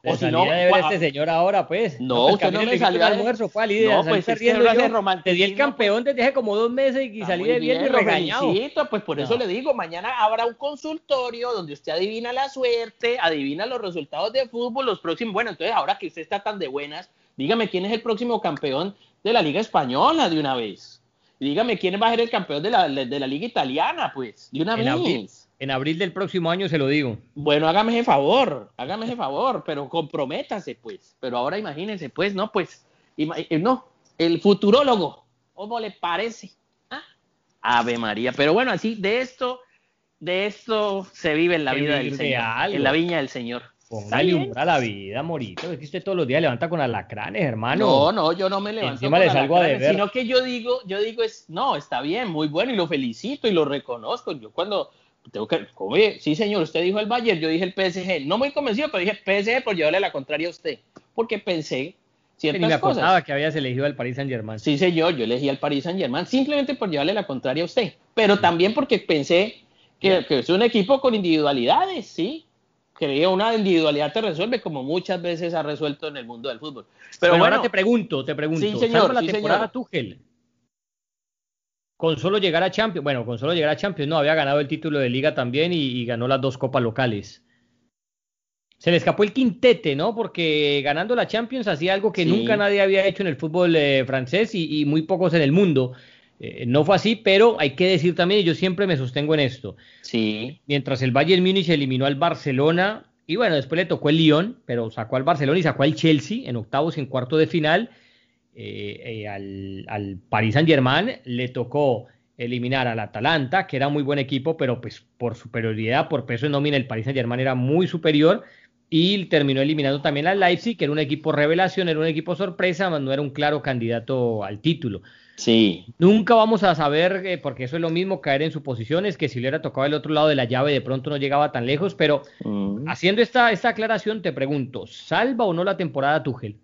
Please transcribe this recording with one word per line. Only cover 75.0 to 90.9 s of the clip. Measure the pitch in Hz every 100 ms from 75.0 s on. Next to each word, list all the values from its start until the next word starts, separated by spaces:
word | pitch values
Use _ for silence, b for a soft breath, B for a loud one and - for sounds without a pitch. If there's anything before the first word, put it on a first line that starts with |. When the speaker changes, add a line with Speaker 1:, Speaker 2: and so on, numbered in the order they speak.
| 180 180
Speaker 1:
veces | 175 165 170 165
ha |
resuelto | 147 147 151 139 156
en | 143
el | 117
mundo | 120 135
del | 113
fútbol. | 151 127 - B B -
Pero | 175
Speaker 2:
Bueno, | 170 180
Speaker 1:
bueno. | 220
Speaker 2:
ahora |
te | 240
pregunto, | 190 196 240 185 139
te | 131 147
pregunto, | 156 160
Speaker 1:
Sí, | 202 202
señor, | 226 226
Speaker 2:
salvo | 214
la | 247
Speaker 1:
sí, | 180
Speaker 2:
temporada | 214 160 190
Speaker 1:
señor. | 220
Speaker 2:
Tuchel, | 262 233 170 107 85 _ _ _ _ _ _ _ _ _ _ _ _ _ _ _ _ _ _
con | 165 143
solo | 165 208
llegar | 190 160
a | 185
Champions, | 185 220 170
bueno, | 143 131 117
con | 117
solo | 139
llegar | 175 151
a | 151
Champions, | 196 170 143
no, | 160
había | 147
ganado | 156 139 147
el | 143
título | 156 160 147
de | 127
Liga | 127 151 147
también | 120 135 170
y, | 175
y | 135 123 117
ganó | 117 123
las | 135
dos | 135 123
copas | 131 135
locales. | 117 113 131 104 - - _ _ _ _ _ _ _ _ _ _ _ _ _ _
Se | 170
le | 170
escapó | - 147
el | 208
quintete, | 262 254 175 170 156 160 139
¿no? | 196 226
Porque | 202 - 165 151 147 143
ganando | 139